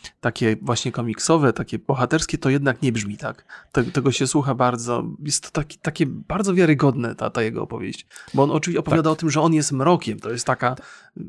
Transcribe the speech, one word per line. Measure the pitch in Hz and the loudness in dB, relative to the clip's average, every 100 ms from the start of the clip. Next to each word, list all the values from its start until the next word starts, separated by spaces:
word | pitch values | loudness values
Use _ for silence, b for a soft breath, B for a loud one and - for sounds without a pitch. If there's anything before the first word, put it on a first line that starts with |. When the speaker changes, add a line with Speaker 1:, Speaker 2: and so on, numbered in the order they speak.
| B - | B -6
Speaker 1:
takie | 120 - 117 110 | -4 0 0 2
właśnie | 120 117 127 | 0 -2 -2
komiksowe, | 123 117 107 - 160 135 | -4 -6 -4 2 4 4
takie | 107 - 110 | 2 -4 -6
bohaterskie, | - 131 123 160 - 147 | -2 -2 0 0 0 -2
to | 135 | 0
jednak | 139 139 123 | 2 2 0
nie | 135 | 0
brzmi | 113 101 - | 0 -4 -8
tak. | 113 - _ - _ | -10 -12 _ -20 _
Te-, | 143 | -2
tego | 120 139 131 | 0 0 0
się | - 131 | 0 0
słucha | 151 139 123 | 0 0 2
bardzo, | 123 120 120 117 113 - 147 | 0 0 -2 -4 -4 -8 -6
jest | - | -6
to | - | -4
taki, | 160 151 - | -6 -6 -8
takie | 160 151 143 | -8 -2 -2
bardzo | - - 175 196 | -2 -6 -2 0
wiarygodne | 180 165 143 143 123 117 110 | 4 4 6 4 2 -4 -4
ta, | 113 | -4
ta | - | -2
jego | 113 113 | -2 -4
opowieść. | 110 117 - - - B B | -6 -8 -8 -10 -16 B B
Bo | 135 | 2
on | 143 | 2
oczywiście | 151 175 170 | 2 0 -2
opowiada | - 160 156 | 2 2 2
Speaker 2:
Tak. | |
Speaker 1:
o | 160 | 0
tym, | 165 | 0
że | 147 | 2
on | 160 | 4
jest | 156 147 | 4 2
mrokiem. | 135 147 175 113 104 | 2 4 2 0 -8
To | 110 | -6
jest | 120 - | -4 -2
taka, | 127 123 131 B B B | 0 0 -2 B B B
y, | - | -16